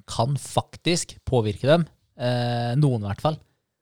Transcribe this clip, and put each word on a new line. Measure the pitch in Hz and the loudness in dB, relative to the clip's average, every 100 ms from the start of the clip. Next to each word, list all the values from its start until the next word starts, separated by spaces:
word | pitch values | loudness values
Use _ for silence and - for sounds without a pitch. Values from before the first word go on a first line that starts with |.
| - | -8
kan | - 123 139 | -2 -2 -2
faktisk | - - - - 160 175 - - - | -4 -4 -4 -4 -2 -2 -4 -12 -2
påvirke | 127 107 98 131 | 0 0 0 4
dem. | 170 160 _ _ - | 4 2 _ _ -6
Eh, | 123 123 120 120 120 131 | -2 -2 -2 -2 -2 2
noen | 147 120 | 2 2
i | 101 | -2
hvert | 98 | -2
fall | 151 156 - _ _ _ | -2 -4 -10 _ _ _